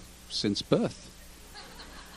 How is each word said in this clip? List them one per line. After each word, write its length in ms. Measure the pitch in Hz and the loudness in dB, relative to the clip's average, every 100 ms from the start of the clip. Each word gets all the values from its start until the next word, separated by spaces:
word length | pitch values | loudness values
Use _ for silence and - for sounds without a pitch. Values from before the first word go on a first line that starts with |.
| - - - | -4 -14 -6
since 340 | - 107 101 | 2 4 4
birth. 460 | - 151 233 - - - - - - - - - - - - | 6 6 6 0 -10 -14 -16 -16 -14 -12 -12 -12 -12 -12 -14